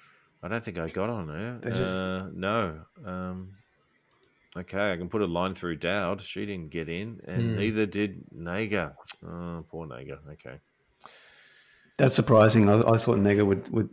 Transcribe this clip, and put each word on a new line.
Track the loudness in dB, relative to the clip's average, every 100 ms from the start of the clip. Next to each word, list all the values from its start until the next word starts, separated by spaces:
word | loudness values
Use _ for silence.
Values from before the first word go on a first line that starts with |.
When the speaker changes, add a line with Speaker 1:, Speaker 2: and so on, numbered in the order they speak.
| _ _ _ _
Speaker 1:
I | -8
don't | -6
think | -6 -8
I | -6
got | -4 -4
on | -4 -8
there. | -8 -10 -10
Speaker 2:
They | -6 -4
just | -2 -2
Speaker 1:
Uh, | -4 -6 -8
no. | -6 -2 -2 -2 -6 -16 _ -12
Um, | -8 -8 -10 -14 -20 _ _ _ _ _ _ _ _ _
okay, | -14 -8 -2 -2
I | -2
can | -4
put | -2
a | -2
line | 0 -2
through | -4 -6 -4
Dowd. | -2 -2 -2 -4
She | -8 -10
didn't | -8 -8 -8
get | -8 -8
in, | -8 -8 -12 -6
and | -4
Speaker 3:
Hmm. | -2 -2
Speaker 1:
neither | -2 0 -2
did | 0 -4 -4 -18
Naga. | -12 -8 -6 -2 -2 -4 -8 -10 -10 -10
Oh, | -10 -8 -10 -10
poor | -12 -12
Naga. | -12 -12 -14 -16
Okay. | -18 -18 -18 _ _ _ _ -20 -20 -20 _ _ _ _ _ _ 2
Speaker 2:
That's | 4
surprising. | 4 8 8 10 8 8
I, | 6 6
I | 4
thought | 4 4
Naga | 4 4 4
would, | 2 0
would, | -2 -2